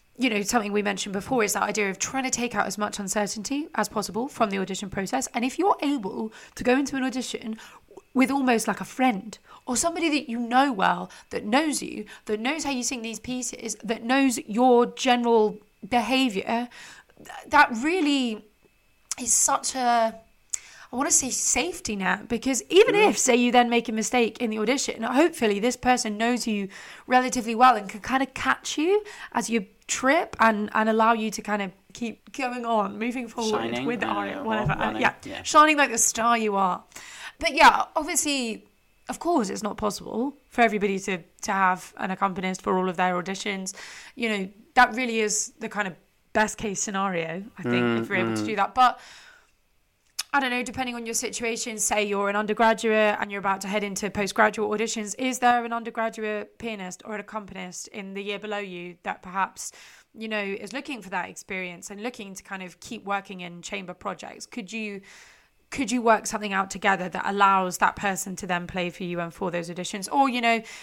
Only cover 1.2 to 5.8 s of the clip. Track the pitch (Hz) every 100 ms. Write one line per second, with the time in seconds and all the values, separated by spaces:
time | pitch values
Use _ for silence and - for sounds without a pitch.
1.2 | 196 254 208 202 202 208 196 185 - 269
2.2 | 262 220 240 214 - 202 208 - 190 214
3.2 | 202 - 190 277 330 - 214 214 196 196
4.2 | 262 - 220 196 190 190 196 - 190 269
5.2 | - 233 247 - 381 -